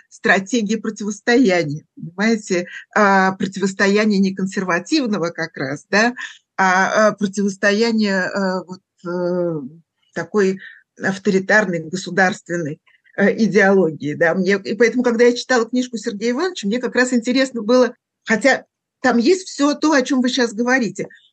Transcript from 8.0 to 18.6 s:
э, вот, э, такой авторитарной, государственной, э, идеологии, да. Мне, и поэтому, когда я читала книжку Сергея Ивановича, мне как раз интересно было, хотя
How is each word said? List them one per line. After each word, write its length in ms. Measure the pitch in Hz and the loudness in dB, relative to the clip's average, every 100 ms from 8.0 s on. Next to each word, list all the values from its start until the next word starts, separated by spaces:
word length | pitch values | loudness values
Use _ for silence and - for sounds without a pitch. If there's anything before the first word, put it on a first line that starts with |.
| 208 190 180 | 0 0 -2
э, 280 | 202 190 185 165 | -2 -2 -4 -6
вот, 140 | 180 _ _ 175 | -14 _ _ -8
э, 500 | 175 175 180 175 160 135 165 _ _ _ | -4 -2 -2 -2 -4 -8 -16 _ _ _
такой 460 | 175 165 214 190 190 - - _ - | -10 -4 0 0 0 -8 -20 _ -8
авторитарной, 800 | 175 190 208 190 190 214 190 170 | -6 -4 0 0 2 2 2 -2
государственной, 1000 | 160 185 175 175 185 180 - 175 151 156 _ _ _ - | -6 -10 -4 0 0 0 -6 -6 -6 -10 _ _ _ 0
э, 200 | 202 214 | 0 2
идеологии, 720 | 214 190 196 196 160 151 143 | 2 4 4 4 2 -2 -8
да. 200 | 147 165 | -2 0
Мне, 200 | 180 185 202 | 0 0 -2
и 100 | 240 | -2
поэтому, 280 | 226 226 247 | 0 0 2
когда 220 | 247 226 | 0 4
я 100 | 240 | 4
читала 340 | 240 - 254 233 | 2 0 0 0
книжку 300 | 254 247 226 | -2 -4 -6
Сергея 320 | 240 208 233 | -8 -6 -4
Ивановича, 380 | 247 370 359 202 | -2 -4 -4 -4
мне 100 | 247 | -4
как 160 | 247 | -2
раз 180 | 247 254 | 0 0
интересно 480 | 247 240 254 262 233 | 0 0 0 0 -2
было, 320 | 208 254 247 247 _ _ | 2 4 2 -2 _ _
хотя 400 | - 220 262 233 | -4 0 2 2